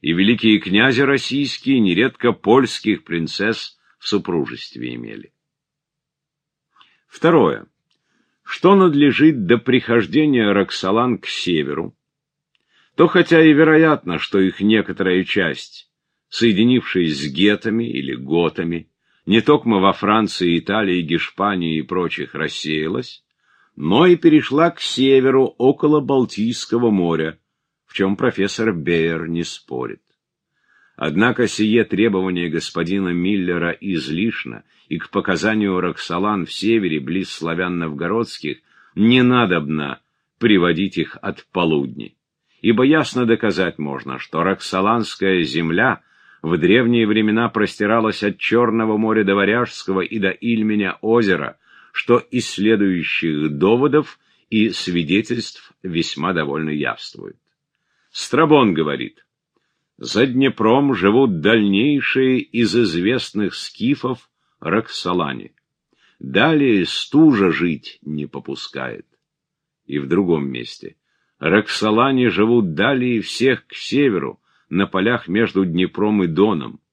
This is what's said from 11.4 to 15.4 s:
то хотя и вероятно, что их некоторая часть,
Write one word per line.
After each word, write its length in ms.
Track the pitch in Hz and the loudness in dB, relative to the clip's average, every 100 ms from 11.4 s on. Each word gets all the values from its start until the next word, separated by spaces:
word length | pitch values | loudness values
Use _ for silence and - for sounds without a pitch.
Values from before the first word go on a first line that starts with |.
| - 82 71 73 - _ _ _ _ _ _ _ _ _ _ - | -2 -2 -2 -6 -8 _ _ _ _ _ _ _ _ _ _ 2
то 120 | 165 | 4
хотя 340 | 185 165 165 | 4 4 6
и 120 | 160 | 8
вероятно, 680 | 147 156 156 160 151 87 82 | 8 6 6 4 2 -4 -6
что 200 | - 98 | -2 0
их 180 | 95 - | 0 0
некоторая 640 | 101 110 98 87 95 90 | 2 2 0 -4 0 0
часть, 680 | 92 101 | 0 -2